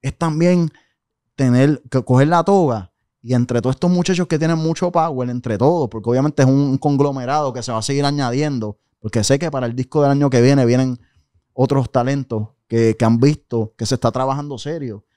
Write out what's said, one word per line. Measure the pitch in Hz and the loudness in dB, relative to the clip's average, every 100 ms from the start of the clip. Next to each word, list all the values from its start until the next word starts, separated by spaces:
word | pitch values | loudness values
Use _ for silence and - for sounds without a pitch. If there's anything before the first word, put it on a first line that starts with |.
es | 139 - | -8 -4
también | 165 156 175 180 160 _ _ _ _ _ _ - | -4 2 2 2 0 _ _ _ _ _ _ -2
tener, | 131 123 143 147 - | 2 4 4 2 -2
que | 135 | -4
coger | 113 127 147 | 2 2 4
la | 170 | 2
toga | 170 196 156 110 92 _ _ _ | 2 2 2 -2 -8 _ _ _
y | 117 | -2
entre | 123 123 120 | -2 0 0
todos | 120 131 | -2 0
estos | 175 | 0
muchachos | 175 175 180 175 | 0 0 -2 -2
que | 156 | -2
tienen | 160 165 | 0 0
mucho | 160 165 180 | -2 -2 -2
power, | 175 165 131 123 | 0 -2 -4 -6
entre | 123 120 104 | -6 -4 2
todos, | 135 170 123 | 2 2 -2
porque | 113 107 | -4 -2
obviamente | 123 147 147 | 0 0 2
es | 131 | 2
un, | 135 | 4
un | 143 135 | 2 0
conglomerado | 147 139 143 135 123 147 143 | 0 0 0 -2 -4 -2 -2
que | 123 | -6
se | 113 | -6
va | 113 | -6
a | |
seguir | 110 139 143 | -4 -2 -2
añadiendo, | 143 131 127 151 131 107 104 _ _ | -2 -2 -2 -2 -4 -8 -10 _ _
porque | 113 113 | -6 -4
sé | 104 139 | 0 0
que | 165 | 0
para | 143 120 | -4 -6
el | 120 | -6
disco | 127 156 | -4 0
del | 143 | 2
año | 139 143 | 2 2
que | 123 | 4
viene | 123 139 120 | 4 4 2
vienen | 123 131 120 _ _ _ _ _ | 2 0 -4 _ _ _ _ _
otros | - 127 139 120 | -2 0 0 0
talentos | 131 123 139 131 110 107 _ _ | -2 -2 -4 -4 -6 -8 _ _
que, | 113 113 110 | 0 2 2
que | 113 | 2
han | 117 | 4
visto | 139 151 _ 117 107 _ | 2 0 _ -6 -6 _
que | 113 | -6
se | 127 | -2
está | 117 | -2
trabajando | 127 131 139 147 131 | -2 -4 -4 -8 -10
serio. | 147 165 131 104 _ | -10 -10 -10 -12 _